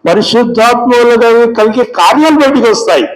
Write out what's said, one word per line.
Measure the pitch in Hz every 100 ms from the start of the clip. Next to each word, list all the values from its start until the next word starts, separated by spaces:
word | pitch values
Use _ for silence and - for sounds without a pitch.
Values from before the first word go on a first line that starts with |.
| 165
పరిశుద్ధాత్మ | 190 208 233 240 220 233 240
వల్ల | 240 240 240 233
కలిగే, | 233 233 233
కలిగే | 233 214 233
కార్యాలు | 240 - 170 277 311 302
బయటకు | 269 277 226
వస్తాయి. | 208 220 156 110